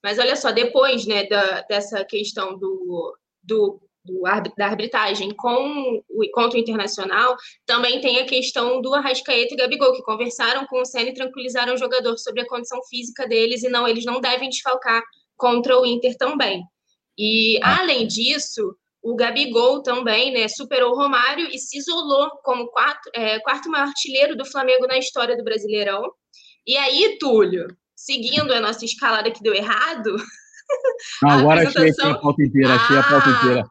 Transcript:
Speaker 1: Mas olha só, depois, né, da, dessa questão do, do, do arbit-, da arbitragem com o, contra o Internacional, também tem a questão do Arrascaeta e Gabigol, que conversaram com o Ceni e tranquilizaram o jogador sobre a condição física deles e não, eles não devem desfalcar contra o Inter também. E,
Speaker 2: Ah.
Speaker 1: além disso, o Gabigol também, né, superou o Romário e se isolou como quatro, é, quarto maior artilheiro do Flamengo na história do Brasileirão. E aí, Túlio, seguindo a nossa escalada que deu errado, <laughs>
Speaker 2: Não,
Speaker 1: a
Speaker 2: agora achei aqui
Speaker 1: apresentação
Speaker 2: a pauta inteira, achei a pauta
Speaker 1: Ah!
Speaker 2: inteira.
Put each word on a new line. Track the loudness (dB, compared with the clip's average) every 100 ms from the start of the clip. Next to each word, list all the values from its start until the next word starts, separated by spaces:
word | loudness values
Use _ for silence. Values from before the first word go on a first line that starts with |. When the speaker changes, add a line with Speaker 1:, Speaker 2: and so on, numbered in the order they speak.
Speaker 1:
Mas | -4 0
olha | 0 0
só, | 0
depois, | 0 2 4 2 2 0
né, | -2 0
da, | 2 2 -2
dessa | -4 -4 -2 -6
questão | -4 -6 -6 -6 -8 -6
do, | -6 -6 -6 -8 -8 -12 _ _
do, | -2 2 2 -2 _ _
do | -10 -4 0
arbit-, | -2 -2 -4
da | -2
arbitragem | -2 -4 -2 -2 -2 -6
com | -4 0 0 0 -4 -4 -4 _
o, | -4 -2
contra | 2 2 0
o |
Internacional, | -2 -4 -4 -4 -2 2 2 0 -8 _ -2
também | 0 0 0
tem | 0 0
a | 0
questão | -2 -2 -2 -2 -2
do | 0
Arrascaeta | -2 0 -4 0 0 0
e | -2
Gabigol, | -2 2 2
que | 2
conversaram | -4 -4 -6 -2 -2 -2 -2
com | -4
o |
Ceni | -4 -4 -6
e |
tranquilizaram | -6 -8 -8 -6 -2 -2
o | -2
jogador | 0 0 -2 -4
sobre | -6 -8
a | -6
condição | -8 -8 -12 -10
física | -12 -12 -8 -2
deles | 0 2 0
e | -2
não, | 0 0
eles | 0
não | -2 -2
devem | 0 -2 -2
desfalcar | -6 -4 -2 0 -2 -2 _ _ _
contra | 2 2 4 4
o | 4
Inter | 2 0 0
também. | -2 0 -2 -2 -8 _ _ _ _ -4
E, | 0 2 2 2
Speaker 2:
Ah. | 2 2
Speaker 1:
além | 2 0 -2
disso, | -2 -2 -2 -6 -6 -6 -8 _ _
o | -8 -2
Gabigol | 0 0 0 2 2 2
também, | -2 -2 0 2 2
né, | 0 -2
superou | -6 -4 0 2
o |
Romário | 2 2 2 0 -2 -6
e | -8
se | -10 -10
isolou | -6 -6 0 0 0 -4
como | -4 -4 -2
quatro, | 0 0 -2 -10
é, | -6 -2 -2
quarto | -2 -4 -2
maior | -2 -2
artilheiro | -4 -4 2 2 0
do |
Flamengo | -6 -2 2 2 4
na | 0
história | -2 -2 -2 -2
do |
Brasileirão. | -2 -4 -2 -2 -2 -2 -6 _ _ _ _ _ -2
E | 0
aí, | 2 2 2 2
Túlio, | 2 4 4 0 -6 -14 _ -20
seguindo | -8 -6 -2 0 2
a | 0
nossa | 0 -4
escalada | -8 -2 0 0 -2
que | -2
deu | 0
errado, | 0 0 0 0 -2 -4 -4
<laughs> | -8 -20 _ -20 -6 -2 0 -2 -10 2
Speaker 2:
Não, | 6
Speaker 1:
a |
Speaker 2:
agora | 8 8 6
achei | 4
aqui | 6
Speaker 1:
apresentação | 4 4 0
Speaker 2:
a | 2
pauta | 0 2
inteira, | 4 4 6
achei | 4 4 4
a |
pauta | 6 4 6
Speaker 1:
Ah! | 4
Speaker 2:
inteira. | 4 2 -2